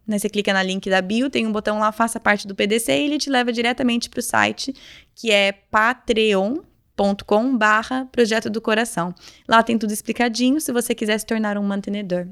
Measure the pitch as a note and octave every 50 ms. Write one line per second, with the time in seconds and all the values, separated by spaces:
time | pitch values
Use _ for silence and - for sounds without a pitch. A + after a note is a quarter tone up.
0 | _ - G#3 G3+ G#3 G3+ - G3+ G3+ G#3 G3 F#3+ F#3+ F#3+ F#3 F#3+ - G3 F#3+ F#3+
1 | F#3 F#3 A3 A#3 C4 C#4+ - A#3+ A3+ A3 G#3 G#3+ G#3 G#3+ G#3+ G#3+ G#3+ G#3+ G#3+ -
2 | A3+ A3+ - A3+ - G#3 G#3 G#3 - G3 G3 - G#3 G3+ G#3+ A#3 - C#4 C4+ C#4+
3 | D4 C#4+ D4+ C#4 - C#4+ C4+ B3 A#3+ B3 A#3 A#3+ A3+ A#3+ B3 - C4+ A#3+ A#3 A#3+
4 | - - - B3 A#3 - - A3 G3+ G#3+ G#3+ - - C4+ C4+ - - - - -
5 | - _ _ - - A3+ G#3 G3+ G3 G3 G3+ - _ _ - G#3+ A3 A#3 B3+ B3
6 | _ - A3+ A3 A3 G#3+ G3 F#3+ G3 G#3 C4+ F4 - _ _ _ _ _ _ -
7 | G3+ G3+ G3+ G3+ - - G#3 G#3+ A#3 C4+ C4+ A3 G#3+ G#3+ G#3+ A3 A3+ - C4 C4
8 | C4 B3+ - B3 A#3+ G#3 A3 A3+ - A#3 G#3 A3 - A3+ G#3+ G#3+ A#3 A#3 - F3
9 | E3+ F3+ F3 - - - - - _ - A3+ A3+ A3 A#3+ A#3 G#3+ A3 G#3 G#3+ -
10 | - - A3 - A#3+ B3 A3 A#3 B3 B3+ C4+ D#4 - - A#3+ A#3+ A#3+ - A#3 -
11 | A3+ G#3 G#3+ G#3+ - - A3+ A3 G#3+ G#3 G3+ G3+ G3+ G3+ G3 G3+ G3 G3+ G3+ G#3
12 | G3+ F3 F3+ F3+ F3 F#3